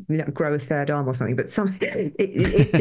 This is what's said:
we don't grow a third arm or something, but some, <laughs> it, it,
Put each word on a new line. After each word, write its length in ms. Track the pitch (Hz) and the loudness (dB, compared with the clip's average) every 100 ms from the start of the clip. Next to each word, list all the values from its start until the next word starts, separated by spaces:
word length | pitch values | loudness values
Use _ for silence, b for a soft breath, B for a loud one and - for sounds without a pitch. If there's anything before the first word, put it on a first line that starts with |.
| 190 | -2
we 80 | 156 | -2
don't 180 | 151 | -2
grow 200 | 147 156 | -2 0
a 40 | 147 | -2
third 320 | - 151 143 | -2 -2 0
arm 160 | 147 131 | -2 -2
or 60 | |
something, 220 | 123 117 127 | -2 -2 -2
but 140 | - | -2
some, 180 | - 196 | 0 -2
<laughs> 120 | 190 | -2
it, 340 | - - 160 - | -4 -2 -4 -2
it, 600 | 196 - - 196 143 160 | -2 2 2 4 4 4